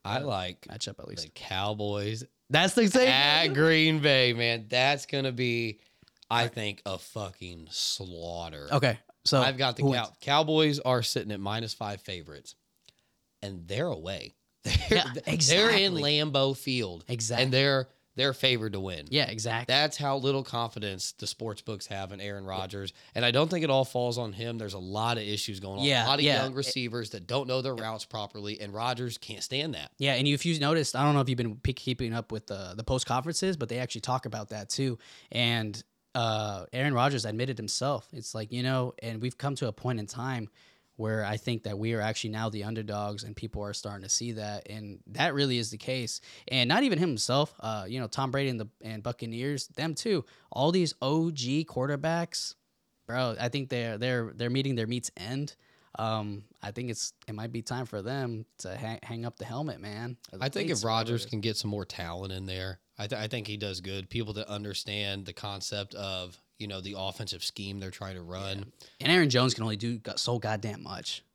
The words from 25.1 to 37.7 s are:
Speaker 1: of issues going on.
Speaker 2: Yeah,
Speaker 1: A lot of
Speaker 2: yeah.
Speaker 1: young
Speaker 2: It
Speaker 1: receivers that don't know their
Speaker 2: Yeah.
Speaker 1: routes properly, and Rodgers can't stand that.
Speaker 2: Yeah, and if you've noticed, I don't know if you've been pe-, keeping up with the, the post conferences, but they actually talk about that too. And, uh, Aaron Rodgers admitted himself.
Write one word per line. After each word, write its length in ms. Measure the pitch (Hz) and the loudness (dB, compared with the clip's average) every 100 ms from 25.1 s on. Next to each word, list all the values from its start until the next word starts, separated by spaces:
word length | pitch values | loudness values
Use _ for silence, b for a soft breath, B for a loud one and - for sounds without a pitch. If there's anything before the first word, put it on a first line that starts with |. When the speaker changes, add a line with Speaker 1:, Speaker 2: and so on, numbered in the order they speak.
| 117 | 0
Speaker 1:
of 60 | |
issues 380 | 104 104 - 95 | -2 -4 -4 -6
going 180 | 98 98 | -8 0
on. 60 | 143 | 4
Speaker 2:
Yeah, 200 | 127 117 | 4 4
Speaker 1:
A 20 | |
lot 120 | 143 | 4
of 60 | 147 | 6
Speaker 2:
yeah. 160 | 127 | 4
Speaker 1:
young 80 | 131 | 2
Speaker 2:
It 40 | 131 | -2
Speaker 1:
receivers 560 | 131 131 120 120 110 | -2 -2 -2 -4 -6
that 160 | 104 90 | -8 -2
don't 200 | 127 127 | -2 0
know 140 | 131 | 0
their 140 | 131 120 | 0 -4
Speaker 2:
Yeah. 60 | |
Speaker 1:
routes 200 | 110 110 | -6 -6
properly, 560 | - 110 101 107 104 107 | -8 -8 -8 -8 -8 -6
and 140 | 104 | -8
Rodgers 440 | 104 120 120 123 110 | -4 -2 -2 -4 -6
can't 260 | - 101 | -10 -10
stand 300 | - 131 156 92 | -4 -4 -4 -6
that. 160 | 71 _ | -10 _
Speaker 2:
Yeah, 160 | 139 127 | 0 4
and 120 | 143 | 4
if 180 | 143 170 | 4 2
you've 140 | 160 | 2
noticed, 380 | 143 165 139 123 | 2 2 2 2
I 60 | |
don't 100 | 147 | 4
know 80 | 143 | 4
if 80 | 131 | 4
you've 80 | 123 | 2
been 180 | 117 107 | 0 -2
pe-, 140 | - | -4
keeping 420 | 127 - 123 120 | -2 -4 -2 -2
up 200 | 117 107 | -4 -4
with 140 | 110 - | -10 -8
the, 260 | 98 92 101 | -10 -8 -8
the 80 | |
post 220 | 117 131 - | 0 0 2
conferences, 500 | 131 151 165 190 165 | 0 0 0 0 0
but 140 | 113 | -2
they 80 | 120 | -2
actually 220 | 123 113 | -2 -4
talk 240 | - 127 117 | -2 -2 -2
about 240 | 110 104 | -8 -8
that 200 | 107 101 | -10 -6
too. 280 | - 135 117 B B B | -2 0 -2 B B B
And, 500 | 117 117 117 107 104 - _ _ 123 | 2 2 2 0 -6 -14 _ _ -2
uh, 500 | 117 107 107 98 87 | 0 0 -2 -6 -6
Aaron 200 | 127 143 | -2 2
Rodgers 300 | 123 135 135 | 4 4 4
admitted 340 | 107 110 127 113 | -2 -2 -2 -4
himself. 500 | 107 | -4